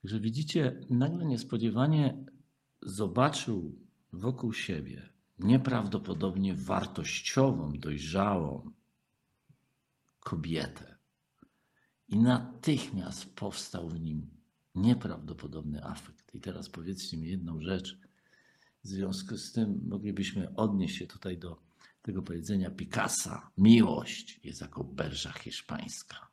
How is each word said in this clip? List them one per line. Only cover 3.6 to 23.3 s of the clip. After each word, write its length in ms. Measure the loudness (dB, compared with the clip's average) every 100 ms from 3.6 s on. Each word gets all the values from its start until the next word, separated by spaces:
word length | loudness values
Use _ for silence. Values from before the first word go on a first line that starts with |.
| -4 -10 -18 _ _
wokół 400 | -6 -4 -2 -2
siebie 560 | -4 -4 -4 -4 -12 -16 _ _ _
nieprawdopodobnie 1160 | 6 6 6 2 0 -2 -2 -2 -2 2 0 0
wartościową, 1160 | 0 -2 -2 -6 -4 -4 -2 4 4 4 -2
dojrzałą 1000 | -4 -4 -4 -2 2 2 2 0 -4 -10 -20 _ _ _ _ _ _ _ _ _ _ _ _ _ _
kobietę. 800 | -8 -6 -2 -2 -4 -8 -18 -20 _ _ _ _ -20 _ _ _ _ _ _
I 120 | 6
natychmiast 1160 | 6 6 2 -4 2 2 0 -6 -6 -10 -12 -8
powstał 540 | -8 -6 -8 -8 -6
w 120 | -6
nim 300 | -4 -4 -6 -14 _ _ _ 2
nieprawdopodobny 1080 | 4 4 2 -8 -10 -10 -10 -8 -6 -6 -8
afekt. 500 | -10 -14 -20 _ -12
I 40 |
teraz 300 | -10 -10 -10
powiedzcie 480 | -10 -8 -8 -6 -6
mi 100 | -4
jedną 320 | -4 -4 -6
rzecz. 380 | -2 -2 -4 -14 -20 _ _ _ _ _ _ _
W 40 | -10
związku 500 | -4 -2 -4 -6 -8
z 140 | -6
tym 300 | -2 0 0 -4
moglibyśmy 680 | -4 -4 -4 -2 -2 -4 0
odnieść 420 | 2 2 0 -2
się 100 | -10
tutaj 300 | -8 -8 -8
do 360 | -10 -14 _ _ -20 _
tego 180 | -6 -6
powiedzenia 500 | -4 -6 -2 0 0
Picassa: 800 | -4 -4 -2 0 -2 -4